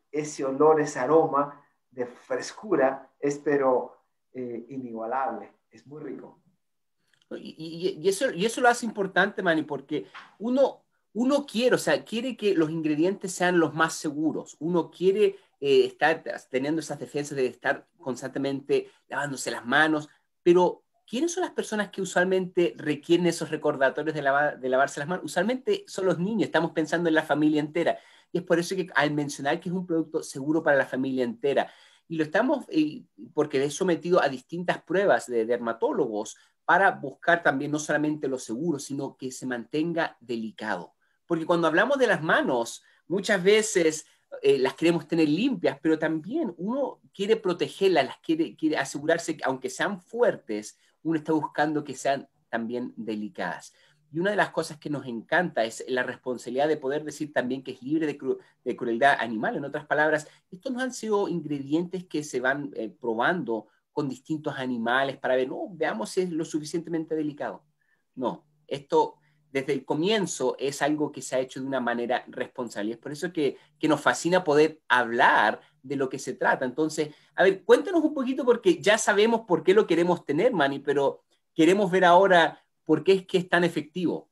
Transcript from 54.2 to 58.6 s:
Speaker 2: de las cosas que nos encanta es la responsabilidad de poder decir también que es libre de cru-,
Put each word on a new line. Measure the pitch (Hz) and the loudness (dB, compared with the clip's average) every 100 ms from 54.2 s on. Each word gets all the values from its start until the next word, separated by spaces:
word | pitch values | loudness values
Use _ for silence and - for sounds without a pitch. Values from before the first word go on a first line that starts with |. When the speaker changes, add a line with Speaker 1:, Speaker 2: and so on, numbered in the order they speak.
| 196 | -2
Speaker 2:
de | 202 | 0
las | 165 | 0
cosas | - 156 151 | 0 -6 -8
que | 156 | -8
nos | 147 127 | -8 -6
encanta | 113 - 160 175 143 | -10 -2 0 0 0
es | 113 - - | -2 -4 -4
la | 127 | -2
responsabilidad | 127 123 127 117 123 127 151 | -2 -6 -8 -8 -6 0 0
de | 151 | 0
poder | 131 147 | -2 -4
decir | 151 - 147 | -6 -8 -4
también | 135 123 135 | -2 -2 -4
que | 135 | -8
es | 117 | -12
libre | 127 156 156 | -4 -2 -2
de | - | -4
cru-, | 131 127 - _ | -4 -4 -6 _